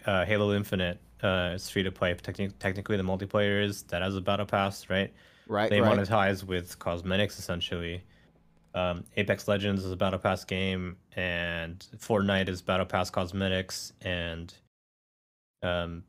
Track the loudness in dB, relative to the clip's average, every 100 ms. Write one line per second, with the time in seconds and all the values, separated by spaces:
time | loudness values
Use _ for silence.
0 | 0 2 4 4 4 2 0 0 -2 -4
1 | -12 -2 0 2 0 -4 -4 -2 -2 0
2 | 0 0 -6 -4 -6 -4 -4 -2 -2 0
3 | 0 -2 0 2 4 2 0 -2 -6 -2
4 | 0 0 0 0 2 2 2 -2 -2 0
5 | 0 -4 -20 -20 -4 0 4 6 6 6
6 | 4 4 4 2 -2 -4 -4 -8 -4 -4
7 | 0 0 0 -2 -6 -4 -4 -4 -6 -8
8 | -12 -20 _ _ _ _ _ -2 -2 -2
9 | -4 -2 0 0 2 2 2 0 -2 0
10 | 0 0 0 0 -2 -2 0 -2 -4 -10
11 | _ -6 -2 -2 -2 -4 -6 -10 -16 -10
12 | 0 2 4 4 2 -2 0 0 2 0
13 | 0 -2 -2 0 0 0 -2 -8 -12 -10
14 | -6 -4 -4 -8 -10 -16 _ _ _ _
15 | _ _ _ _ _ -6 -2 -2 -2 -8